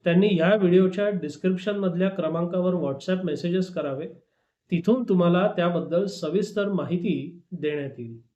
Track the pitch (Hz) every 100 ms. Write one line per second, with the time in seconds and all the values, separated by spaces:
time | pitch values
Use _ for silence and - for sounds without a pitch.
0 | 175 170 208 180 170 214 185 180 185 185
1 | 208 196 151 - 185 185 214 202 190 170
2 | 190 190 156 165 175 185 180 180 143 135
3 | - 185 180 143 175 185 180 170 147 135
4 | 165 - _ _ _ _ _ 170 202 254
5 | 226 185 175 175 196 - 170 170 139 170
6 | 196 - 156 185 196 208 202 185 139 175
7 | 185 139 151 - _ 180 151 147 139 120
8 | 117 117 _